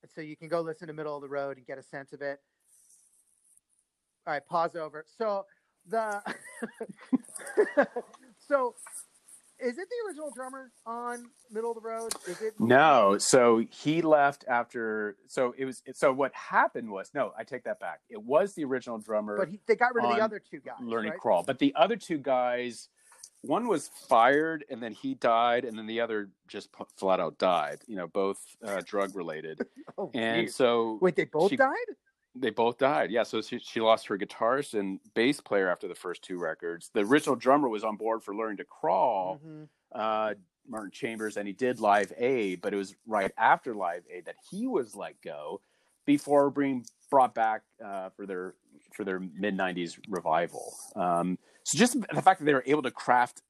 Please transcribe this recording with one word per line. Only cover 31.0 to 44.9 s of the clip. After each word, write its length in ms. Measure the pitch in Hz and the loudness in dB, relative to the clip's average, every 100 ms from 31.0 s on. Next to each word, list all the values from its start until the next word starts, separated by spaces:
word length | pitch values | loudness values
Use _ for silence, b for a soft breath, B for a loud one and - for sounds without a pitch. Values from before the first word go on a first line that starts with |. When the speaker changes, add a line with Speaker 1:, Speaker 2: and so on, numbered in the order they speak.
Speaker 1:
Wait, 140 | 180 | 2
they 120 | 175 156 | 2 -2
both 240 | 151 185 | 2 2
Speaker 2:
she 60 | 240 | 4
Speaker 1:
died? 140 | 262 359 480 - _ _ _ | 2 2 -6 -12 _ _ _
Speaker 2:
They 160 | - 120 | -4 -2
both 280 | 107 117 120 | 2 2 4
died, 340 | 139 151 95 | 2 2 0
yeah. 100 | 113 | 0
So 180 | 107 113 | 0 -2
she, 200 | 107 123 | -4 -10
she 200 | - - | -8 0
lost 280 | 113 110 - | 4 4 4
her 100 | 101 | -4
guitarist 580 | 101 - 113 131 143 110 | -4 -2 0 0 -2 -4
and 220 | 98 95 _ | -2 -6 _
bass 260 | - 120 143 | 2 2 2
player 280 | - 101 95 | 0 0 2
after 160 | 87 95 | 0 -6
the 80 | |
first 300 | 85 92 85 | -10 -10 -10
two 120 | - 92 | -8 -6
records. 540 | 85 80 85 85 - | -4 -4 -6 -8 -4
The 100 | - | -2
original 320 | 104 143 151 123 | 4 4 4 0
drummer 320 | 123 143 135 | 4 4 4
was 160 | 107 | -2
on 100 | 110 104 | -4 -4
board 280 | 110 113 | -4 -4
for 100 | 107 | -4
Learning 220 | 101 110 98 | -6 -6 -6
to 80 | |
Crawl, 720 | 92 - 156 190 135 101 92 139 | -12 -6 0 2 2 0 -2 -6
Speaker 1:
Mm-hmm. 260 | 156 156 151 _ _ | -10 -18 -18 _ _
Speaker 2:
uh, 400 | - 110 110 110 104 92 _ _ | -4 -2 0 -2 -6 _ _ _
Martin 220 | 110 101 | -12 -12
Chambers, 460 | - 123 110 107 104 | -8 -8 -6 -6 -4
and 100 | 101 | -8
he 60 | |
did 240 | 95 127 123 | -2 -2 2
Live 340 | 110 101 95 - | 4 4 2 -2
Aid, 420 | 120 131 101 90 | 0 2 0 -2
but 140 | 101 | -2
it 20 | 98 | -2
was 200 | 95 - 113 | -4 -10 -4
right 240 | 107 95 - | 0 0 2
after 340 | 113 165 143 | 4 4 0
Live 300 | 107 90 87 _ | -6 -4 -6 _
Aid 120 | 90 | -16
that 100 | 85 - - | -14 -16 -12
he 160 | 185 254 | -8 -4
was 300 | 214 117 | -2 -4